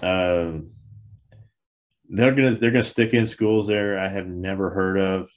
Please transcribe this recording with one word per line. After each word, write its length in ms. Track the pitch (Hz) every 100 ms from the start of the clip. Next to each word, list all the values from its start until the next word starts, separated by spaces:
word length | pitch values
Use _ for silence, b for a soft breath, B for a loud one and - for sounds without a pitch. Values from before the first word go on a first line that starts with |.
um, 680 | 92 92 90 87 85 80 76 - - - - - _ - - _ _ _ _ _ -
they're 260 | 95 127
gonna, 200 | 135 131 107
they're 160 | 117
gonna 100 | 123
stick 320 | 113 - 113
in 120 | 120 110
schools 420 | - 107 110 104
there 300 | 104 101 98
I 80 | 95
have 180 | 98 90
never 440 | 90 95 95 95
heard 280 | 98 95 95
of, 320 | 95 95 92